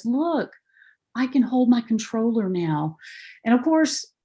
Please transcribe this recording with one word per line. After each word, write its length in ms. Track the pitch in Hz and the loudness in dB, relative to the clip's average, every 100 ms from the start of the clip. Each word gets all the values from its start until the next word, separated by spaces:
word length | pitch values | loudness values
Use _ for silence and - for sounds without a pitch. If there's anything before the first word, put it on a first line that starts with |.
Look, 460 | 226 254 330 311 190 - _ _ _ _ _ | -2 -2 0 -2 -4 -10 _ _ _ _ _
I 120 | - 262 | -4 -2
can 160 | 277 | 2
hold 260 | 240 254 247 | 2 2 4
my 120 | 240 | 2
controller 680 | 233 220 220 226 226 226 196 | 2 -4 -2 -4 -2 0 -2
now. 480 | 180 170 151 156 160 - - - - | -2 -2 -2 -4 -8 -20 -20 -20 -10
And 100 | 220 | 0
of 80 | 247 | 2
course 500 | 269 320 311 - - _ | 4 2 2 -2 -12 _